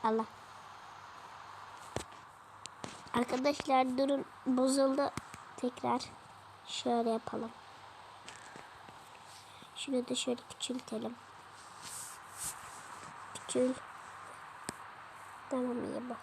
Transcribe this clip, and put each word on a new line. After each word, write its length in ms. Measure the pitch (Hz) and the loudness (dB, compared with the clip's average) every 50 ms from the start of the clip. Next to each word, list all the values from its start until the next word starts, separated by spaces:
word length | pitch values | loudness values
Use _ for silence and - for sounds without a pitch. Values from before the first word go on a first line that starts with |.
| - | 6
Allah. 220 | 220 220 220 220 - - - - - - - - - - - - - - - - - - - - - - - - - - - - - - - - - - - - - - - - - - - - - - - - - - - - - - - - - - | 6 6 6 4 0 -4 -14 -14 -14 -14 -14 -14 -14 -14 -14 -14 -14 -14 -14 -14 -14 -14 -14 -14 -12 -12 -12 -12 -12 -12 -12 -12 -12 -12 -12 -12 -6 -6 -6 -6 -6 -12 -16 -16 -16 -18 -18 -18 -18 -16 -12 -12 -12 -10 -8 -8 -8 -8 -10 -8 0 2
Arkadaşlar 840 | 233 240 - - 254 262 285 285 - - - 269 262 262 262 254 | 2 4 4 2 6 6 6 6 4 4 8 8 8 8 8 6
durun, 280 | 254 277 269 277 269 269 - - - - | 6 6 6 6 4 4 -2 -8 -4 2
bozuldu. 680 | 262 254 254 254 262 262 277 269 269 269 285 277 - - - - - - - - - - | 4 6 8 8 8 8 8 8 8 8 6 4 2 2 -2 -10 -10 -14 -14 -14 -14 -6
Tekrar 440 | - - 247 - - - 240 233 254 - - - - - - - - - - - - - | 0 0 0 0 2 2 4 4 4 2 -2 -8 -14 -16 -16 -16 -16 -16 -16 -18 -16 -10
şöyle 420 | - - - - 247 240 233 233 233 | -6 -4 0 4 6 6 6 6 6
yapalım. 420 | 226 226 - - - 220 226 226 - - - - - - - - - - - - - - - - - - - - - - - - - - - - - - - - - - - - - - - - - - - - - | 4 4 2 0 -2 -2 -2 -4 -6 -10 -16 -16 -16 -16 -16 -16 -16 -16 -16 -16 -16 -14 -12 -12 -12 -12 -12 -12 -12 -12 -14 -14 -16 -14 -14 -14 -14 -14 -16 -16 -16 -16 -16 -16 -16 -16 -16 -16 -16 -16 -16 -14 -8
Şunu 320 | - - - 269 254 247 | -6 -2 2 4 4 4
da 80 | - 254 | 4 2
şöyle 260 | 247 - 262 240 240 - - | 2 4 2 2 0 -2 -12
küçültelim. 680 | - - - - 247 254 - - 226 220 226 220 240 - - - - - - - - - - - - - - - - - - - - - - - - - - - - - - - - - - - - - - - - - - - - | -6 -4 -2 -2 0 -2 -2 -2 -2 -2 -2 -2 -4 -6 -12 -16 -16 -16 -16 -16 -16 -16 -14 -14 -14 -12 -10 -8 -8 -6 -8 -8 -10 -12 -12 -12 -8 -6 -4 -4 -4 -6 -10 -10 -12 -12 -10 -10 -10 -10 -10 -10 -10 -10 -10 -10 -10
Küçül. 400 | - - - - 247 254 254 262 - - - - - - - - - - - - - - - - - - - - - - - - - - - - - - - - - - - | -10 -6 0 6 6 6 6 6 2 -4 -12 -12 -12 -12 -12 -12 -12 -12 -12 -12 -12 -12 -12 -12 -8 -8 -8 -8 -8 -12 -12 -12 -14 -14 -14 -14 -14 -14 -14 -14 -14 -4 0
Tamam, 340 | 277 254 247 254 240 240 - | 0 2 2 2 2 0 0
iyi 240 | - - 220 240 247 | 0 -2 -2 -2 -4
bu. 60 | 233 - | -6 -8